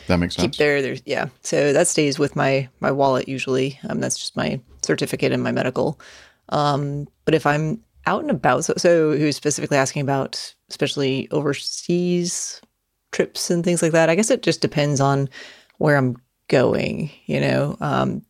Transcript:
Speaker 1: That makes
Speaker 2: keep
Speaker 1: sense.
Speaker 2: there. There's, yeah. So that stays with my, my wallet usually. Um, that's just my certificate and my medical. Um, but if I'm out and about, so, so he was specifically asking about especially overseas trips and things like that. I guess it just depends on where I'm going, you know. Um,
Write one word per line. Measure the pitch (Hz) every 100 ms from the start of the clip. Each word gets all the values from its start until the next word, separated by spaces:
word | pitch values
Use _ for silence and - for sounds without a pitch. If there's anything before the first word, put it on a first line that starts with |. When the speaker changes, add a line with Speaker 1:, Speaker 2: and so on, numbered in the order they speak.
| -
Speaker 1:
That | 90
makes | 87 -
Speaker 2:
keep | 175
Speaker 1:
sense. | -
Speaker 2:
there. | 147 143
There's, | 131 131 -
yeah. | 131 - -
So | - 151 143
that | 143 175
stays | - 147 135
with | 143 -
my, | 139 135 131 _
my | 143
wallet | 139 139 127 -
usually. | 131 131 131 135 135 -
Um, | 151
that's | 131 -
just | - -
my | 147 131 - -
certificate | - 151 139 135 135
and | 127
my | 123
medical. | 123 127 127 - - - - - _ -
Um, | 147 147 143 143 143 147 _
but | -
if | 156 147
I'm | 147 156 - _ _ -
out | 196
and | 302
about, | 180 151 127
so, | 160 -
so | 180 170 156
he | 143
was | 151 143
specifically | 147 - 151 143
asking | 131 -
about | 135 135 135 - - - _
especially | - 143 - 135 135 -
overseas | 151 147 139 - - - 175 180 175 175 - - - - _ _ _ _
trips | - - - -
and | 175
things | 175 170
like | 165
that. | 165 165
I |
guess | 170 220
it | 247
just | - 160
depends | 151 - 147 139
on | 139 139 139 - - - _ -
where | 151 143
I'm | 131 120 _ _ -
going, | 139 123 - - - 151 - -
you | 147
know. | 139 131 143 -
Um, | 147 131 131 135 -